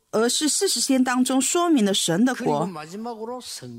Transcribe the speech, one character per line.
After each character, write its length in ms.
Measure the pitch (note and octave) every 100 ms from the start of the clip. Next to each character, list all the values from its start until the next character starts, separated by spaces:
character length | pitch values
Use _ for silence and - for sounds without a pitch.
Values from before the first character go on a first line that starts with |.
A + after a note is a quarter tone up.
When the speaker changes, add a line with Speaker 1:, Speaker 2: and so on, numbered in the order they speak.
| _
Speaker 1:
而 180 | G#3+ A#3
是 200 | - D4+
四 180 | - G4
十 140 | -
天 240 | - C4
当 180 | B3+ B3
中 180 | B3+ C4
说 300 | C4 F4 F4
明 140 | D4
了 100 | G3+
神 300 | G3 - E3
的 100 | B3+
国。 320 | B3 A#3 D3 F3
Speaker 2:
그 0 |
리 0 |
고 60 |
마 120 | D#3+
지 140 | D#3 G3
막 160 | A3+
으 140 | A3+ A3
로 100 | B3+
성 280 | - - B2+